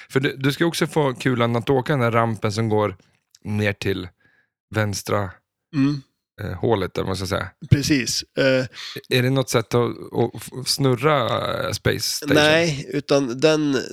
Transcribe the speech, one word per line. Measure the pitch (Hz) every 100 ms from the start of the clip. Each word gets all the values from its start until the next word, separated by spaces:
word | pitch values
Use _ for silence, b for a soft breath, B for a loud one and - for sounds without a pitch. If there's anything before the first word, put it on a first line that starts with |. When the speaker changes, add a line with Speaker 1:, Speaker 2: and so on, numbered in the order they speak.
| B
Speaker 1:
För | 160
du, | 143 139
du | 135
ska | 135 170
också | - 160
få | 160 139
kulan | 117 135 120 117 120
att | 113
åka | 135 123
den | 143
här | 117
rampen | 117 117 107 110
som | 101 113
går | 107 104 92 _ _ _ _
ner | 92 104 104
till | 101 101 95 87 _ _ _ _ _ - 110
vänstra, | 107 95 - 104 95 - _ _ _ 151
Speaker 2:
Mm. | 139 143 - _ _ -
Speaker 1:
eh, | 92 90
hålet, | 117 104 87 -
eller |
vad | 90
man | 92
ska | 92
säga. | 90 87 - -
Speaker 2:
Precis. | 143 131 143 113 - - -
Eh, | 135 131 123 B B B - 127
Speaker 1:
Är |
det | 127
något | 135 123
sätt | 123 110 123
att, | 117 - -
att | 117 117 120
f-, | - 131 127
snurra, | - 135 120 147 143 113 113 - 92 -
eh, |
Space | 101 - 101 - -
Station? | - 147
Speaker 2:
Nej, | 151 160 170 139 -
utan | 147 - 143 135 131
den, | 156 156 147 131 -